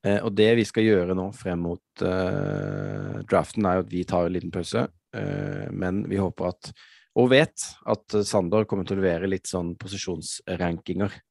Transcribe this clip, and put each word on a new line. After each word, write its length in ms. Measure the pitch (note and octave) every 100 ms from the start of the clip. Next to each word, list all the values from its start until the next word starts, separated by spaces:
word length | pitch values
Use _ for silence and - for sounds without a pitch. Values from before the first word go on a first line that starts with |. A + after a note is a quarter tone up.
Eh, 160 | G2+ G2+
og 140 | A2+ G2+
det 160 | G#2+
vi 120 | A#2 G#2+
skal 180 | -
gjøre 320 | A2 G2+ F2 F#2
nå 140 | F#2+
frem 320 | - F#2+ F2
mot, 180 | E2+ F2 _ -
eh, 1200 | F#2 F#2 F#2 G2 C#2 - G2 G2 G1+ G1+ G1+ -
draften, 420 | - F#2 - - G2
er 140 | F#2
jo 60 | F2
at 20 |
vi 140 | F2+
tar 240 | F2+ F2+ F2
en 60 | F2+
liten 160 | F2
pause, 320 | F2+ E2+ A2+ C3 _ _
eh, 580 | A2 G2+ G2 G2 F#2+ G2+
men 320 | G2 F2+ G2
vi 140 | G#2 G2
håper 320 | F#2+ - F2+
at, 240 | - - - - - _ -
og 140 | B2
vet 320 | C3 D#3+ - - - -
at 300 | G#2+ _ G#2+ G2+
Sander 400 | G#2 F2 G#2+ G#2+
kommer 200 | G2 F#2
til 120 | G2
å 40 |
levere 280 | F#2+ E2+ F#2+
litt 180 | F#2+ -
sånn 240 | F#2 F2 E2+
posisjonsrankinger 1300 | F#2+ G2 - E2 D2+ - - F2+ F2+ E3+ - F2+ C#3+ - _